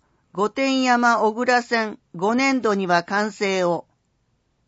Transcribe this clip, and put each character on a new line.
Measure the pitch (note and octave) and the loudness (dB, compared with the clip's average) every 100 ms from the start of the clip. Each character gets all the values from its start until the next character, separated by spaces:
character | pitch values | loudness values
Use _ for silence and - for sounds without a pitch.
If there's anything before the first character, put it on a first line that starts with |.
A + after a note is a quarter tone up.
| _ _ _ | _ _ _
御 | E3+ G#3 | -4 -4
殿 | C4+ C4+ C4 | 0 0 0
山 | B3+ A#3+ A#3+ A#3 | 2 2 2 2
小 | G#3+ | 0
倉 | A3 B3 B3 | 0 0 0
線 | A#3+ A#3 A3 - _ E3 | 0 -2 -4 -8 _ -4
五 | G3 | -2
年 | A#3+ C4+ C4 | 0 0 0
度 | A3 | 0
に | G3+ F#3 | 0 0
は | F3 | 0
完 | E3+ G3+ G#3+ | 0 -2 -4
成 | G#3 G3+ F#3+ | -4 -2 0
を。 | F3 E3 - _ _ _ _ _ _ _ | 0 -2 -6 _ _ _ _ _ _ _